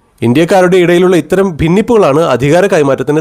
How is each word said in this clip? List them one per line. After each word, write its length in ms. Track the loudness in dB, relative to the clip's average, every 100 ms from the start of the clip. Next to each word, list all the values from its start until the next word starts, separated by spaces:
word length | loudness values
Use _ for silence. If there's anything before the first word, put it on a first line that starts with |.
| _ -6
ഇന്ത്യക്കാരുടെ 540 | -2 0 2 2 2 2
ഇടയിലുള്ള 400 | 2 2 2 0
ഇത്തരം 400 | -2 -2 -2 -2
ഭിന്നിപ്പുകളാണ് 640 | -2 0 0 0 2 0
അധികാര 460 | 0 -2 0 0 0
കൈമാറ്റത്തിന് 540 | 0 0 -2 -2 -4